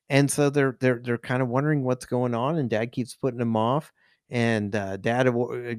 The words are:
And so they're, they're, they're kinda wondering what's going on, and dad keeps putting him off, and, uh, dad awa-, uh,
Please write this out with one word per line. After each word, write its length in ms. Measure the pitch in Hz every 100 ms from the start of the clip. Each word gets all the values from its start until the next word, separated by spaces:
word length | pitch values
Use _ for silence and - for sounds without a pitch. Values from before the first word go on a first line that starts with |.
| -
And 200 | 139 139
so 180 | - 143
they're, 260 | 143 135 120
they're, 200 | 127 120
they're 160 | 123 117
kinda 260 | - 127
wondering 380 | 127 127 147 151
what's 220 | 127 127 -
going 280 | 123 123 117
on, 200 | 131 165
and 120 | 120
dad 220 | 107 120
keeps 240 | 131 117 -
putting 240 | 139 120
him 160 | 117 110
off, 360 | 113 143 - _ _ _ _
and, 460 | 123 117 110 104 104
uh, 200 | 98 95
dad 280 | 113 120 127
awa-, 440 | 120 120 123
uh, 40 | 120